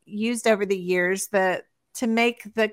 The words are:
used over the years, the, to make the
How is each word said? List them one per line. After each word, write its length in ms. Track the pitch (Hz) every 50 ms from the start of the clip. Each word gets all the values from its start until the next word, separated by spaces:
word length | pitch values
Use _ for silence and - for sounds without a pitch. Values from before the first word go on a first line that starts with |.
| _
used 440 | - 185 208 214 226 247 226 - 226
over 180 | 220 196 208
the 100 | 190 202
years, 520 | 190 175 180 180 180 180 180 190 196 - -
the, 340 | - 202 190 190 180 - - _ _ _ _ _ -
to 140 | - - 226
make 440 | 226 226 233 240 233 - - 208 -
the 140 | 220 220 214